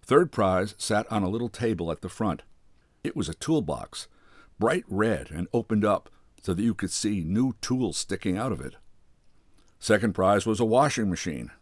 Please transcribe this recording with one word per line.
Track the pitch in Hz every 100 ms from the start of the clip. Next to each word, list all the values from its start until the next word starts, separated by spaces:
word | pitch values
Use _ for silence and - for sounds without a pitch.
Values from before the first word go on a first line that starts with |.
Third | - 139 175
prize | - 98 92 104 -
sat | - 104 -
on | 107
a | 92
little | 110 120
table | - 117 95 85
at | 80
the | 92
front. | - 107 82 - - _ _ _ _
It | -
was | - 101
a |
toolbox, | 80 - 156 82 65 - - - _ - - - -
bright | 113 175 -
red | 98 110 87 -
and | 78 90
opened | 120 113 107
up | 104 98 - - _ _
so | -
that | 90
you | 113
could | 98 92
see | - 107 101
new | 80 101 131 -
tools | - 127 113 76
sticking | - 98 101 92
out | 127
of | 82
it. | 65 - - - _ _ _ - _ - _ _
Second | - 107 110
prize | 92 92 101
was | 113 107
a |
washing | 113 120 147 135 104
machine. | 85 - 67 60 -